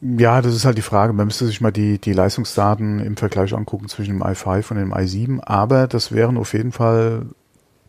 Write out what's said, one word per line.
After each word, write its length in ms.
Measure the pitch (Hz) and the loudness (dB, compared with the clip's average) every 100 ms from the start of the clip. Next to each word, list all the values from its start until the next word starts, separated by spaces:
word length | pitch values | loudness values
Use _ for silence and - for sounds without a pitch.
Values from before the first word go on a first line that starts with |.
Ja, 420 | 135 120 117 123 | -4 2 4 4
das 120 | 120 | 2
ist 100 | 117 | 2
halt 120 | 135 110 | 2 0
die 60 | |
Frage. 300 | - 104 107 | 0 2 2
Man 140 | 104 104 | 2 0
müsste 200 | 110 120 | 0 -2
sich 140 | 104 | 0
mal 100 | 113 | -2
die, 260 | 104 104 104 | 0 0 0
die 140 | - | 0
Leistungsdaten 880 | 95 95 - 113 - 101 107 107 104 | 2 2 0 -4 0 2 2 0 -2
im 160 | 107 104 | -4 -2
Vergleich 380 | 107 98 98 | -2 0 -2
angucken 340 | 113 107 101 101 | -2 -6 -8 -10
zwischen 300 | - 101 98 | -8 -4 -2
dem 100 | 95 | -2
i 60 | |
five 360 | 95 - 95 107 | -4 -2 -2 -2
und 60 | 107 | -4
dem 160 | 95 | -2
i 140 | - 95 | -2 -2
sieben. 340 | 95 120 131 | -2 -4 -4
Aber 440 | - 104 107 131 131 | -2 0 4 4 2
das 260 | 120 - | 0 -2
wären 240 | 113 117 123 | 0 2 0
auf 160 | 110 | -2
jeden 200 | 107 120 | -2 -2
Fall 540 | - 117 113 113 113 - - _ _ _ _ | 0 2 4 2 -2 -6 -14 _ _ _ _